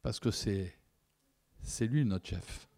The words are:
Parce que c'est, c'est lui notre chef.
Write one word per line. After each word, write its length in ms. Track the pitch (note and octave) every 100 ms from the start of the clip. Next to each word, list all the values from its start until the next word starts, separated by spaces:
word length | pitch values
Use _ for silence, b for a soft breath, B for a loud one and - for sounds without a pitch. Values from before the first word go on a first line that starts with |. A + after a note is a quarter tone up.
Parce 160 | B2 A2
que 140 | A#2+
c'est, 420 | - A2 G2 F2+ - _ _ _ _ _ _ _ -
c'est 260 | - - A2+
lui 180 | D3 B2
notre 240 | F#2 -
chef. 400 | F2+ - - -